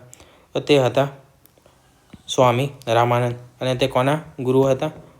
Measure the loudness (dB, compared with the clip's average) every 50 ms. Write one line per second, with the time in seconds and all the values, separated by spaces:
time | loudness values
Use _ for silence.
0 | -14 -18 -20 -20 -20 -20 _ _ _ _ -8 -6 0 2 2 4 4 2 2 0
1 | -2 -2 -4 -12 -20 _ _ _ _ _ _ _ _ _ _ _ _ _ _ _
2 | _ _ -20 -20 _ -6 0 2 2 4 2 0 -2 -6 -8 -10 -4 -2 0 2
3 | 2 2 2 0 0 -2 -4 -8 -12 -20 _ _ -4 -4 -2 -2 -2 0 0 0
4 | 0 0 0 -2 -6 -10 -12 -6 -4 0 2 2 2 2 0 0 -2 -6 -8 -12
5 | -18 -20 -20